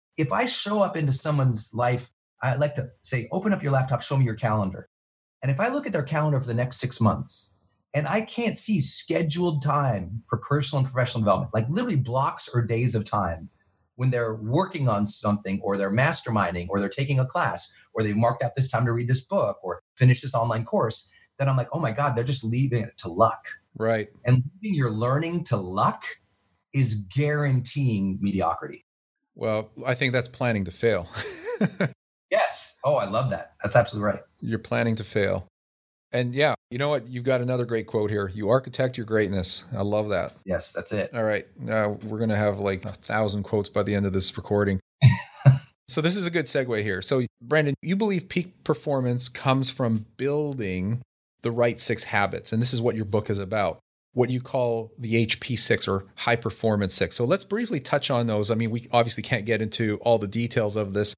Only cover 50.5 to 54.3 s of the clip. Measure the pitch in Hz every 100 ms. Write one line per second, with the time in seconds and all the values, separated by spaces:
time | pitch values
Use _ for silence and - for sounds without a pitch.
50.5 | 135 101 92 92 120 - _ _ _ 123
51.5 | 117 120 113 - 113 - 104 101 95 -
52.5 | 113 123 123 117 110 101 104 104 98 95
53.5 | 107 95 78 _ _ _ 123 123